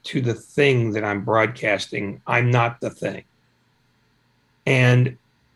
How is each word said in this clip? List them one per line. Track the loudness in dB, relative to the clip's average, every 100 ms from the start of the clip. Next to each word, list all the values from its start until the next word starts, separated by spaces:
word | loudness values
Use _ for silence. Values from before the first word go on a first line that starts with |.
to | -8 -4
the | -4
thing | -4 -6 0 2 2 0
that | -2
I'm | -4 -4
broadcasting. | 0 0 0 -2 -2 -2 -4 -8 -8 -10 -4
I'm | 0 2
not | 2 0 -4
the | -10
thing." | -6 -8 -8 -16 _ _ _ _ _ _ _ _ _ _ _ _ _ 0
And | 4 4 4 2 -4 _ _ _